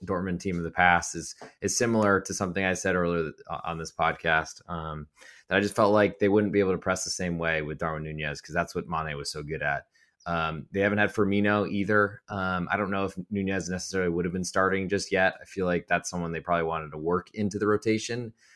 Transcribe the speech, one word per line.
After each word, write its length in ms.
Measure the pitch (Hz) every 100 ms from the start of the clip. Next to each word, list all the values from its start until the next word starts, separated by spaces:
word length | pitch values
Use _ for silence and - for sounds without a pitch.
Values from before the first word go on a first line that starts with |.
Dortmund 360 | 90 90 92 87
team 180 | 98 87
of 60 |
the 80 | 82
past 440 | 90 87 85 - 82
is, 200 | 73 - - -
is 160 | 98 -
similar 440 | 117 113 104 95
to 120 | -
something 300 | 95 95 92
I 100 | 95
said 220 | 92 95 90
earlier 280 | 85 85
th-, 120 | 78 - - 82
on 140 | 82 82
this 140 | 78
podcast, 720 | - 80 78 82 80 78 - -
um, 400 | 85 78 76 73 _ - - -
that 100 | 95
I 40 |
just 140 | 101 -
felt 180 | 104
like 260 | 107 101 -
they 100 | 101
wouldn't 240 | 107 104
be 60 | 101
able 120 | 95
to 60 | 87
press 260 | 95 90
the 80 | -
same 260 | - 90 85
way 240 | 82 78
with 160 | 76 76
Darwin 260 | 82 78
Nunez 380 | 78 76 76 73
'cause 120 | -
that's 200 | 82 82
what 140 | 90 73
Mane 300 | 80 78 71
was 140 | 71
so 120 | 76
good 180 | 76 78
at. 240 | 73 69 - _ _ _ 87
Um, 420 | 85 80 78 -
they 100 | 98
haven't 180 | 101 104
had 140 | 104
Firmino 560 | - 98 101 104 104 95
either. 520 | 101 95 107 101 107 -
Um, 380 | 101 92 90 87
I 60 | 101
don't 140 | 95
know 140 | 98 95
if 100 | 92 -
Nunez 380 | 101 95 95 82
necessarily 400 | 90 - 95 90
would 140 | 85 87
have 80 |
been 100 | 92
starting 440 | 87 98 95 95 90
just 240 | 98 -
yet. 240 | 95 92 -
I 40 | 87
feel 200 | 95 90
like 220 | 87 -
that's 220 | 87 -
someone 220 | 87 85
they 80 | 80
probably 260 | 90 85 82
wanted 260 | 82 76
to 60 | 78
work 320 | 80 92 -
into 240 | 110 104 101
the 80 | 104
rotation. 680 | 104 113 110 - 120 113 - _